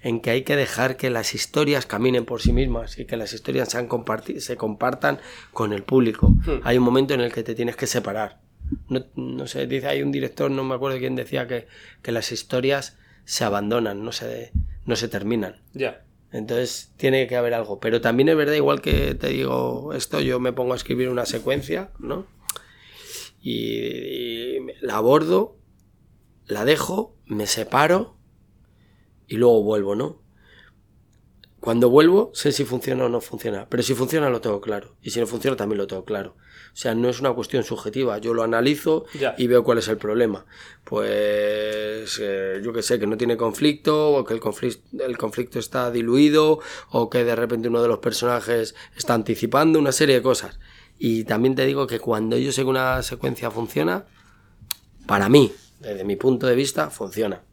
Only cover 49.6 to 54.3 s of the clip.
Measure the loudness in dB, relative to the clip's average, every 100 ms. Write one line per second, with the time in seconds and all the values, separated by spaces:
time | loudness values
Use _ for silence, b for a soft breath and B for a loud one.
49.6 | 6 6 4 4 4 6 4 0 -2 -16
50.6 | b b b _ -2 0 0 2 4 4
51.6 | 0 0 -2 -2 -2 0 0 0 0 0
52.6 | 0 2 2 0 -4 -4 -6 -4 -6 -6
53.6 | -4 -2 0 -2 -8 b b